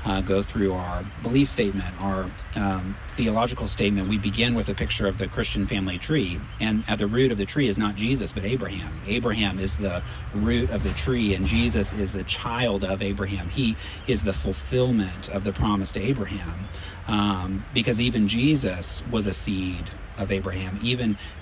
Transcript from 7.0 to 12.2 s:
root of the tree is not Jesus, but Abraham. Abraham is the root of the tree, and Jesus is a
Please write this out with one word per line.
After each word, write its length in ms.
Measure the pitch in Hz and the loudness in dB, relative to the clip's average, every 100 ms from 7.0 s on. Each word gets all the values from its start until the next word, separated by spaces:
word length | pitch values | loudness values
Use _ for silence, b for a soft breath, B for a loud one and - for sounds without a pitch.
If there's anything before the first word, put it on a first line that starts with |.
| 101 | 2
root 260 | 117 131 | 4 4
of 60 | 107 | 2
the 80 | 98 | 0
tree 200 | 151 127 | 2 2
is 120 | 98 | 2
not 180 | 104 98 | 0 0
Jesus, 340 | 113 131 101 | 0 0 0
but 140 | 110 | -4
Abraham. 560 | 98 127 95 87 - - 95 | -2 -2 -2 -6 -6 -8 -2
Abraham 520 | 117 117 104 101 92 | 0 0 0 0 0
is 200 | 95 - | 0 0
the 240 | 98 87 B B B | 0 -2 B B B
root 340 | 104 110 120 123 | 0 2 2 2
of 140 | 104 | 0
the 100 | - | 0
tree, 420 | - - 123 107 | 0 0 2 2
and 120 | 92 98 | 2 2
Jesus 480 | 113 120 110 98 | 2 4 2 2
is 200 | 107 95 | 0 -2
a 80 | 95 | -2